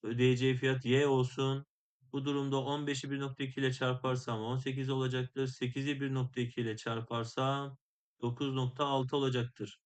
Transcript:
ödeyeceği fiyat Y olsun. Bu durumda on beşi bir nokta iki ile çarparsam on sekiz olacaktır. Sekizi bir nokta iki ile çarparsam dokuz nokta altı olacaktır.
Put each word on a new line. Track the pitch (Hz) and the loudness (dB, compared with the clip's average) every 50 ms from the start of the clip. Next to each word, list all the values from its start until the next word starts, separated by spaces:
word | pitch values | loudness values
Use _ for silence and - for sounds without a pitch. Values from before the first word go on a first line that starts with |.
| - | -4
ödeyeceği | 107 117 120 123 127 127 120 131 131 131 | -2 2 4 6 6 6 6 4 2 2
fiyat | 127 131 131 131 131 - | 2 2 2 0 0 2
Y | 117 127 135 147 | 4 4 6 6
olsun. | 143 135 131 127 127 - - 135 135 135 139 143 _ _ _ _ _ _ _ _ _ - | 6 6 4 4 2 0 -2 0 0 0 -2 -4 _ _ _ _ _ _ _ _ _ -6
Bu | 139 135 | -4 -2
durumda | 143 143 143 139 139 131 135 131 | 0 0 0 0 2 0 0 0
on | 139 143 147 147 | 0 -2 -2 0
beşi | 143 139 131 - 139 | -2 -2 -4 -2 -4
bir | 139 135 | -4 -2
nokta | 139 139 135 - 139 | -4 -4 -4 -6 -6
iki | 131 131 - | -6 -2 0
ile | 139 131 127 | 0 0 2
çarparsam | - 135 127 127 127 - 135 127 127 123 - 117 107 | 2 0 0 0 0 0 0 -2 0 -2 -2 -4 -2
on | 110 117 127 | -2 -2 -2
sekiz | 131 131 135 135 135 135 131 | -2 -2 -2 -4 -2 -2 -2
olacaktır. | 135 131 131 131 127 131 127 127 _ 135 135 | 0 0 0 0 0 -2 -4 -4 _ -4 -4
Sekizi | 127 131 - 131 123 123 139 135 143 147 135 | -4 -2 -4 -4 -4 -2 -2 -2 -2 -2 -2
bir | 139 135 135 | -2 -2 0
nokta | 131 123 123 - 127 | 0 -2 -2 0 -2
iki | 123 120 - - | -2 -2 -2 -2
ile | 120 113 107 | -2 -2 -4
çarparsam | 110 - 120 113 113 117 - 117 117 113 117 - - 131 135 139 139 139 139 135 - _ _ _ _ _ _ _ _ - | -4 -4 -4 -4 -4 -4 -4 -4 -4 -4 -4 -2 -2 0 0 0 -2 -4 -6 -10 -14 _ _ _ _ _ _ _ _ -4
dokuz | 120 120 - 143 139 131 | -4 -2 0 -2 0 0
nokta | 131 127 127 123 - 147 | 0 0 -2 0 0 0
altı | 139 139 135 131 131 - | 2 2 0 0 0 0
olacaktır. | 143 139 131 127 123 117 120 _ - 107 101 - _ _ | 2 2 2 2 0 -2 -2 _ -8 -10 -10 -10 _ _